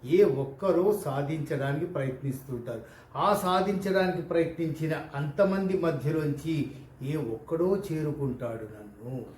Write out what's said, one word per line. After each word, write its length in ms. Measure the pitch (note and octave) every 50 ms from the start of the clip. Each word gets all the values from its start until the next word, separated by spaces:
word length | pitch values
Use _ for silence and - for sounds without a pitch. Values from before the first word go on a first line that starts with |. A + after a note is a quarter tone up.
| B2
ఏ 200 | B2+ D3+ G3 G#3
ఒక్కరో 720 | F3 - C3+ C3+ - - - G3 F#3+ E3 E3+ F#3 G#3 G3+ - -
సాధించడానికి 800 | D3 C3 C#3+ C#3+ C#3 D#3+ D#3 C#3+ - D#3+ C3 C3+ C#3 C#3+ D#3 F3
ప్రయత్నిస్తుంటారు. 920 | F3 - C#3+ C3+ C3 B2+ - - C3+ B2 - - - B2 A2+ A2 A#2+ A#2 A2+ A2+ - - - - - -
ఆ 180 | C#3 E3 G3 G#3
సాధించడానికి 880 | G3 F#3 F#3 F#3 F#3+ F#3+ G3+ G3 F3+ - G3 F#3 F#3+ F#3 F3+ F3+ F3+
ప్రయత్నించిన 760 | E3 - E3+ E3+ D#3+ D#3+ - - E3+ D#3+ C#3+ - D#3 D#3 D#3 D3 - - -
అంతమంది 640 | C#3 D3 D3+ C#3+ - G3+ F#3+ F#3+ G3 G3 F#3 F#3 E3
మధ్యలోంచి 920 | E3 E3 D3+ C3+ A#2+ D3 D#3 D#3 D3 D3 C#3 - - D#3+ D#3+ C#3+ B2 - - - - - - -
ఏ 140 | C3 C3+ D3+
ఒక్కడో 680 | D#3 C#3 A2+ A2 A2 - - D#3+ E3 F3 F#3 G3+ F#3+ - -
చేరుకుంటాడు 720 | D#3+ D#3+ D3+ D3 C#3 - C#3 C3+ A#2 A#2 B2+ A#2 A2+ G#2+ G#2+
నన్ను 600 | G#2 - - G#2 G#2 G2+ - A2+ B2 C3 B2+ A2+ - -